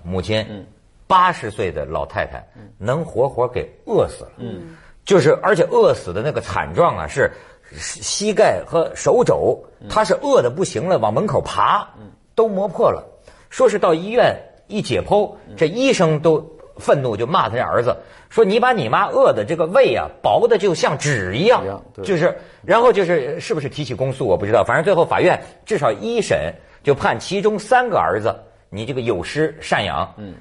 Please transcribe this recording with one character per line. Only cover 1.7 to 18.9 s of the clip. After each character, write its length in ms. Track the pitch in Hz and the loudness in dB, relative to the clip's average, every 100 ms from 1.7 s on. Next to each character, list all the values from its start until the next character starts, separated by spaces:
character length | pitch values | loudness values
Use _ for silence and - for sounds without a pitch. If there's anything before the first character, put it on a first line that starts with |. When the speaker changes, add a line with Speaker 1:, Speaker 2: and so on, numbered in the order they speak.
Speaker 1:
的 140 | 78 | -4
老 220 | 78 78 71 | -6 -6 -6
太 180 | 101 | -6
太， 180 | 73 65 - 117 | -6 -8 -18 -20
Speaker 2:
嗯。 60 | 104 - | -20 -10
Speaker 1:
能 260 | 104 151 | -4 -4
活 240 | 165 107 135 | -4 -2 -2
活 180 | 117 123 | -2 -4
给 220 | - - - | -4 -10 -12
饿 240 | - 190 92 | -4 0 0
死 160 | - | -4
了。 60 | - - | -18 -16
Speaker 2:
嗯。 380 | - 92 82 82 - - | -14 -12 -16 -20 -20 -10
Speaker 1:
就 160 | - 185 | 2 4
是， 180 | 143 160 | 4 2
而 120 | 180 | 2
且 100 | 233 | 2
饿 280 | - 240 185 | 2 4 4
死 220 | 117 92 | 2 -4
的 80 | 90 | -6
那 100 | 120 | -4
个 80 | 110 | -4
惨 320 | - 101 73 | -6 -6 -4
状 240 | 87 170 101 | 0 0 0
啊， 100 | 73 | -6
是 240 | 135 104 - - - _ | -2 -2 -2 -20 -20 _
膝 600 | 73 - - 107 - 208 | -14 -12 -10 -8 -4 -2
盖 300 | 202 175 92 - | 2 2 2 -2
和 240 | 165 156 | -2 -2
手 300 | - 143 226 | -2 2 2
肘， 340 | - 78 95 - - - | 4 2 0 -2 -6 -20
Speaker 2:
嗯。 80 | 104 | -4
Speaker 1:
他 160 | 214 | -2
是 100 | 185 | 0
饿 280 | - 277 240 | 0 2 2
得 80 | 123 | 2
不 140 | 147 | -2
行 240 | 190 107 175 | -4 -4 -2
了， 100 | 156 | 0
往 140 | 110 | 0
门 140 | 120 208 | 0 0
口 140 | 101 | -2
爬， 480 | - - 113 196 - - | -2 0 2 0 -2 -16
Speaker 2:
嗯。 120 | 104 _ _ | -20 _ _
Speaker 1:
都 140 | - 226 | 0 0
磨 200 | 190 202 | 0 -4
破 220 | 160 175 | 0 0
了。 140 | 87 - - - _ - | 0 -8 -20 -20 _ -10
说 180 | - 247 | 2 2
是 100 | 196 | 4
到 160 | 196 | 2
医 160 | 165 196 | 0 0
院 260 | 240 160 - - - - | 2 2 0 -10 -20 -10
一 160 | 202 | -6
解 180 | - 95 | -2 -2
剖， 300 | - 208 202 - - | 0 0 0 -6 -12
Speaker 2:
嗯。 60 | 104 | -2
Speaker 1:
这 100 | 160 | -2
医 260 | 220 269 | 0 0
生 260 | 196 160 151 | 2 2 2
都 240 | 165 156 - - - - | 2 2 0 -18 -20 -6
愤 240 | - 160 | 0 0
怒， 160 | 127 104 | 0 -2
就 100 | 120 | -2
骂 220 | 180 113 | 0 0
他 80 | 117 | -2
这 60 | |
儿 200 | 90 98 | -2 0
子， 140 | 120 - - - - | 0 -2 -8 -20 -4
说 140 | - | 2
：“你 140 | 196 226 | 4 4
把 140 | 254 | 2
你 160 | 220 | 2
妈 180 | 113 | 0